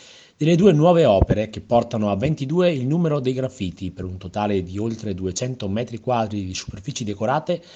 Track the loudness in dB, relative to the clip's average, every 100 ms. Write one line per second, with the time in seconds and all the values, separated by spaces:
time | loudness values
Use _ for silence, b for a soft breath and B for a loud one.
0 | B B B -2 2 6 6 6 6 6
1 | 6 4 2 -2 -2 -8 0 2 2 -2
2 | 0 0 -2 -2 -2 0 2 0 0 0
3 | 0 0 -2 -2 -4 -4 -8 -6 -10 -8
4 | -10 -10 -8 -2 0 0 -2 -4 -6 -6
5 | -8 -6 -6 -4 -6 -6 -4 -4 -4 -6
6 | -2 -2 -2 -4 -6 -8 -10 -12 -10 -8
7 | -8 -4 -2 -2 -2 -6 B